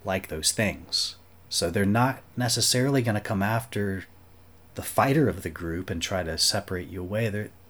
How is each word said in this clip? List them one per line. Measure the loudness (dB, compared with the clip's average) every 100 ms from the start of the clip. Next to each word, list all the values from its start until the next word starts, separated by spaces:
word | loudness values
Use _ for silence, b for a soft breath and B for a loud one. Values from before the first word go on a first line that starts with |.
like | -4 -2 -4
those | -2 0
things. | 2 0 -2 -4 -4 -4 -8 -20 -20 -8
So | -2 0
they're | 2 4
not | 4 4 0 -8 -4
necessarily | 0 2 2 2 4 4
gonna | 2 0
come | 0 0
after | 2 0 -2 -4 -2 -4 -8 -18 -20 -20 -20 -20 -16
the | -12
fighter | -2 2 4 6 4
of | 2
the | -6
group | -6 -4 -4 -4
and | -4
try | -2 -2
to | -2 0
separate | 2 0 -2 -6 -6
you | -8
away. | -4 0 0
They're, | -2 -6 -12